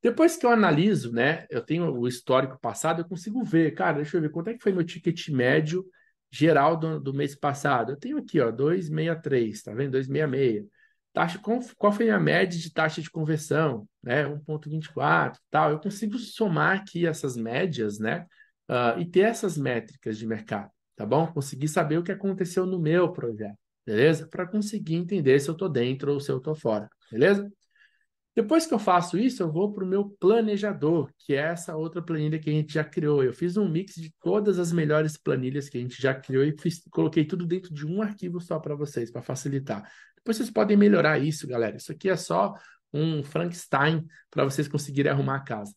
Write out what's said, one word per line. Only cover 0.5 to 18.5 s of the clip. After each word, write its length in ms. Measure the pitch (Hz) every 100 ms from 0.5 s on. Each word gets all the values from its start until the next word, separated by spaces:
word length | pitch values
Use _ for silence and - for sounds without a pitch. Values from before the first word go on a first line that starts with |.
analiso, 600 | 233 190 151 196 175 120
né, 360 | 117 131 165 -
eu 140 | 127
tenho 280 | - 160 170 127
o 80 | 123
histórico 540 | 123 - 131 135 -
passado, 400 | 120 107 156 170
eu 80 | 170
consigo 340 | 180 220 240
ver, 300 | 214 160 160
cara, 240 | 165 185 147
deixa 220 | 147 180
eu 20 |
ver, 100 | 151
quanto 180 | 165 180
é 40 |
que 100 | 233
foi 100 | 214
meu 120 | 185
ticket 440 | 170 - 175 170 -
médio 580 | 135 123 151 151 180 185 _ _ _ _
geral 460 | - 160 147 143 165
do, 240 | 160 151
do 140 | 135
mês 200 | 135 143
passado? 580 | - 143 139 147 127 117
Eu 40 | 147
tenho 220 | 240 294
aqui, 200 | 262 160
ó, 120 | 117
dois 400 | 113 143 185 160
meia 260 | 156 160 165
três, 460 | 151 135 113 104
tá 100 | -
vendo? 200 | 107 139
Dois 160 | 131 135
meia 180 | 139 156
meia. 360 | 127 135 104 104 _ _ _ _
Taxa, 260 | - 170 175
qual, 200 | - 240 247 -
qual 160 | 208
foi 160 | 208 226
a 100 | 208
média 380 | 147 165 190 170
de 140 | 160
taxa 300 | - 160 156
de 80 | 156
conversão, 760 | 165 156 156 - 147 160 208 - _
né? 240 | 120 135 143
Um 120 | 147
ponto 320 | 151 151 151
vinte 160 | 156 156
e 60 |
quatro, 480 | - 143 160 139 - _
tal. 200 | 151 156
Eu 100 | 156
consigo 360 | 202 - 214 247
somar 640 | - - 214 156 156 196
aqui 240 | 202 170
essas 320 | 170 156 139 120
médias, 640 | 113 123 185 123 107 104
né? 280 | 110 156 - _ _